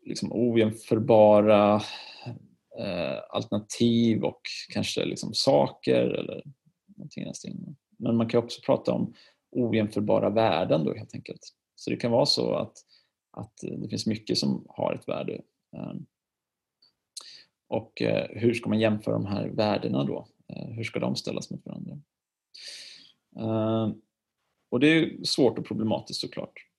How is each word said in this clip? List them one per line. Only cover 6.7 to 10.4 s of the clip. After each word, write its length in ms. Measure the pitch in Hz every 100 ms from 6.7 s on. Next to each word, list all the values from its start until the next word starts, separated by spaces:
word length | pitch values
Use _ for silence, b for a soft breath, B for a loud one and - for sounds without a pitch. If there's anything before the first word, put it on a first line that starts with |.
| _ _ 202
någonting 260 | 185 -
i 20 | -
den 80 | -
stilen. 400 | - - - - _ _
Men 200 | 123 117
man 120 | 113
kan 140 | 120
också 180 | 117 -
prata 300 | - - -
om 220 | 120 120 B B B _
ojämförbara 760 | - 120 110 104 110 104 104 101
värden 540 | 104